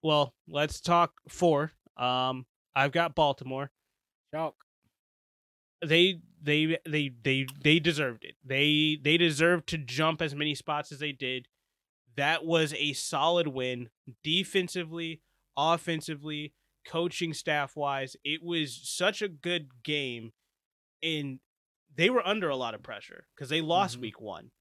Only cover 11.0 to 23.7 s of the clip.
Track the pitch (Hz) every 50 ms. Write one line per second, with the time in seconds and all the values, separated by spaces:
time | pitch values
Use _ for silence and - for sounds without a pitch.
11 | 151 147 139 131 139 127 127 127 123 _ _ _ _ _ _ _ _ _ _ _
12 | _ _ _ - 139 147 160 165 147 165 165 165 160 147 151 - 147 147 135 -
13 | - - - 143 143 165 175 175 170 151 131 131 127 127 127 123 120 113 _ _
14 | _ - 123 _ _ 151 160 185 185 - - 196 180 175 - 185 175 160 160 170
15 | 165 160 160 151 _ _ _ _ _ _ _ - 143 160 170 165 - - 165 156
16 | 151 - 160 143 143 156 151 147 147 143 _ _ _ _ _ _ _ - - 165
17 | 170 175 165 - 180 165 156 - - - 151 147 143 139 - 151 143 143 139 135
18 | 135 131 - - _ 143 147 160 160 170 170 165 156 135 120 - - - - -
19 | 175 196 214 - 214 202 170 143 - 175 175 170 151 135 127 120 _ - 151 147
20 | 139 131 120 117 113 113 _ _ _ _ _ _ _ _ _ _ _ _ _ _
21 | - 165 160 151 147 139 131 131 _ _ _ _ _ _ _ _ _ _ 147 131
22 | 165 208 254 240 190 180 208 220 185 156 139 131 127 117 110 107 - - 117 104
23 | - - - 50 - _ _ - 143 127 151 165 160 151